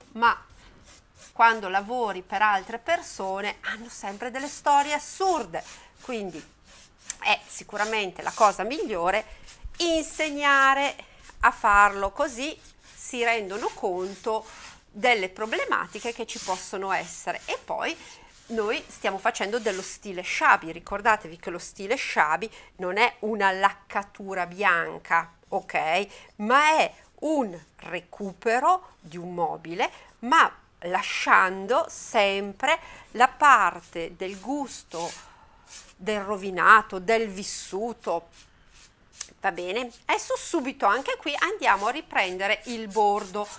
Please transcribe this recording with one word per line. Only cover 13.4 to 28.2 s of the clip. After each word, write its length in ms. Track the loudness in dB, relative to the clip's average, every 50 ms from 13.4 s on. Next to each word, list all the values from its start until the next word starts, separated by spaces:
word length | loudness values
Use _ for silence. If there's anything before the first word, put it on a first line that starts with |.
| -2 -4 -6 -4 -4 -6 -4
conto 720 | -4 -4 -2 -2 -2 -4 -6 -8 -6 -4 -4 -4 -4 -4 -8 -16 -18 -18 -20 -20 -20 _ _
delle 400 | -6 0 2 2 4 2 0 -4
problematiche 840 | -6 -6 -6 -4 -2 -4 -2 0 0 -2 -2 -4 -8 -8 -8 -8
che 120 | -8 -8 -10
ci 140 | -10 -10 -8
possono 540 | -6 -4 -4 -4 -6 -8 -8 -6 -2 -2
essere. 480 | -2 -2 -2 -6 -10 -8 -8 -8 -8 -8 -8
E 120 | -8 -8 -8 -6
poi 320 | -8 -6 -4 -4 -6 -6 -8 -12 -20 -20 -20 -20 -20 -20 -20 -14 -6
noi 360 | -4 -2 -2 -2 -2 -4 -6
stiamo 300 | -10 -12 -6 -4 -4 -4
facendo 420 | -2 -2 -2 -2 -2 -4 -4 -4 -2
dello 220 | -2 -2 -2 -4
stile 420 | -6 -10 -12 -12 -12 -12 -10 -10
shabby, 480 | -8 -6 -4 2 4 4 4 4 2 -4
ricordatevi 680 | -12 -12 -10 -10 -8 0 2 2 2 2 0 -8 -16 -12
che 100 | -10 -10
lo 100 | -10 -8
stile 380 | -10 -12 -12 -10 -6 -4 -4
shabby 520 | -4 -4 -2 2 2 2 2 2 0 -2 -6 -10 -14 -20 -20 _
non 220 | -8 -6 -2 2 2
è 180 | 2 2 2 -2
una 300 | -6 -4 0 2 2 2
laccatura 920 | 4 4 2 2 2 -2 _ -8 -6 -6 -6 -6 -12 -16 -12 -8 -6 -4 -4
bianca, 880 | -6 -4 0 2 2 2 2 0 -4 -8 -12 -4 0 0 0 0 -2 -10 _ _ _
ok? 580 | -6 -6 -6 -4 -4 -2 0 0 0 0 0 -4 -8 -16 -20 -20 _
Ma 400 | -6 0 4 4 6 6 6 4
è 160 | 4 2 0 -2 -8 -20 _ _ _
un 380 | -4 0 0 0 0 -2 -6 -12 -18 _ _
recupero 1200 | -20 -14 -10 -10 -10 -10 _ -12 -10